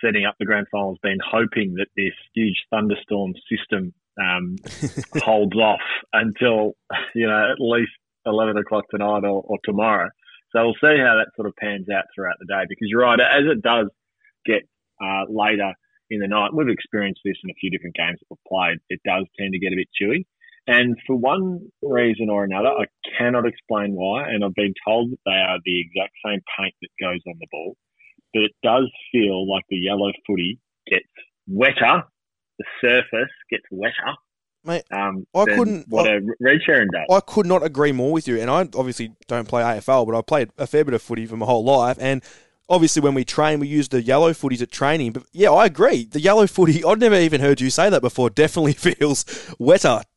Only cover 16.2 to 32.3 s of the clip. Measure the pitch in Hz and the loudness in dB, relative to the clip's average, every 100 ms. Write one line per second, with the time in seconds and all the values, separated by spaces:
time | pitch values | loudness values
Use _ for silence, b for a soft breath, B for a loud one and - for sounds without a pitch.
16.2 | 98 104 101 156 131 98 - 107 98 92 | -2 -2 -2 -2 -2 -2 -4 -4 -4 -6
17.2 | 101 90 92 - 95 90 87 85 85 87 | -8 -8 -12 -10 -8 -8 -10 -6 -6 -6
18.2 | _ - - 92 87 82 - 90 101 92 | _ -20 -6 -2 -2 -4 -8 -8 -4 -4
19.2 | 95 - 98 92 95 92 - - 101 165 | -4 -8 -6 -4 -4 -4 -6 -4 -2 -2
20.2 | 185 _ b b - 120 123 113 - 131 | -6 _ b b 0 2 2 -2 -4 0
21.2 | 127 190 185 175 - - 143 123 117 107 | 0 0 -2 -6 -12 -10 -2 0 0 0
22.2 | 107 101 98 95 123 143 104 _ - - | -2 -2 -2 0 0 -2 -6 _ -12 -4
23.2 | 123 123 117 - - 107 101 95 95 117 | -2 0 -2 -6 -6 -4 -4 -4 -4 -4
24.2 | 147 110 101 92 101 92 104 113 120 127 | -4 -4 -4 -2 -2 -2 -2 0 0 -6
25.2 | 95 95 92 92 90 87 85 92 98 - | -2 0 0 -2 -4 -4 -4 -6 -8 -8
26.2 | 104 98 - - 95 - - - 92 90 | -8 -8 -8 -8 -8 -8 -20 -8 -6 -6
27.2 | 90 85 82 76 85 - _ b b b | -10 -16 -14 -12 -12 -14 _ b b b
28.2 | _ 110 107 - 113 127 127 - - 123 | _ 0 0 0 2 2 0 -6 -4 0
29.2 | 104 95 95 95 - 95 92 101 101 - | 0 0 -2 -4 -4 -4 -2 0 -2 -4
30.2 | - 95 87 120 _ _ - 92 - B | -6 -4 -4 -6 _ _ -4 -4 -4 B
31.2 | B _ - 95 135 - 120 170 - _ | B _ -8 0 0 2 2 2 -2 _
32.2 | _ | _